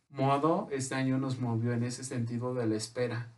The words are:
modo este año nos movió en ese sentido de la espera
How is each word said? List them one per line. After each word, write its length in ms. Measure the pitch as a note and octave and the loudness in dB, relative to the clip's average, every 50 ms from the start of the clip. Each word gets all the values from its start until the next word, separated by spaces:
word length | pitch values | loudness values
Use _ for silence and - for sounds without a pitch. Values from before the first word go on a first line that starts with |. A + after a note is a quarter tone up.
| _ _ | _ _
modo 600 | C#3 C3+ C3+ C#3 C#3 C#3 D3+ E3 E3+ - - - | -2 0 2 4 4 4 4 4 4 2 0 -2
este 240 | C#3 C3 B2+ - C3+ | -4 -4 -4 -2 -2
año 240 | C3 C3 C3 C3 C3 | 0 2 2 2 2
nos 200 | C3 C3+ B2 A#2 | 0 -2 -2 -2
movió 340 | B2 A#2+ A2+ A2+ A#2 A#2+ | -2 0 0 0 0 0
en 100 | A#2+ A#2 | 0 0
ese 200 | A#2+ B2 B2 - C3 | 0 -2 -4 -6 -8
sentido 500 | - C3+ A#2+ A#2 A#2 A#2+ A#2 B2 B2+ B2+ | -6 -4 -2 -2 -2 -2 -2 -2 -2 -2
de 120 | B2 A2+ | 0 0
la 100 | A2 A2 | 2 0
espera 540 | G#2+ G#2+ - - B2 B2 A2+ G#2+ A#2+ - - - | 0 -2 -4 -2 -2 -2 0 -2 -4 -6 -8 -12